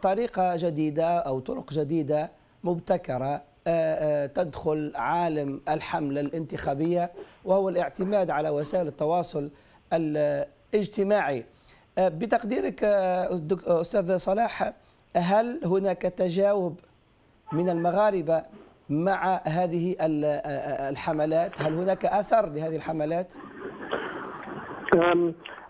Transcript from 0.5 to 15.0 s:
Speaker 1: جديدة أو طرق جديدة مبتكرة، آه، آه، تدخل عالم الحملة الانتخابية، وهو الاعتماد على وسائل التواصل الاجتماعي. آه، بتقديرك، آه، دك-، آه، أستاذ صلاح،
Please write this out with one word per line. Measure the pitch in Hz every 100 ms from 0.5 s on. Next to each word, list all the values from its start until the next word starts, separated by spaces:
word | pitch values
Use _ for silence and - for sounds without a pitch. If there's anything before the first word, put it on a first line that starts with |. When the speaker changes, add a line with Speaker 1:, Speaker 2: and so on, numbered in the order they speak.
| 170
Speaker 1:
جديدة | 170 151 156 147 165 175
أو | 139 131
طرق | - 269 -
جديدة | 151 143 165 139 151 165 - _ _
مبتكرة، | 175 170 - 175 - 127 135
آه، | 143 - _ 170
آه، | 165 160 156 151 147 139
تدخل | - 165 - 160 156 151
عالم | 143 127 170 175 151 139 135 -
الحملة | 151 - 165 143 139
الانتخابية، | 143 165 147 160 151 139 165 175 175 - - -
وهو | 190 196 190
الاعتماد | 175 156 - 190 208 170
على | 147 156
وسائل | 147 151 185 156
التواصل | - 156 175 160 156 143 - _ - -
الاجتماعي. | 165 156 151 147 143 143 _ _ 214 190 - 196 208 147 131 - _ - - _ -
آه، | 185
بتقديرك، | 156 214 233 202 254 320 -
آه، | 208 202 185 185 185 180
دك-، | 151 185 -
آه، | 165
أستاذ | 170 208 175 185
صلاح، | - 202 226 - 214 - _ _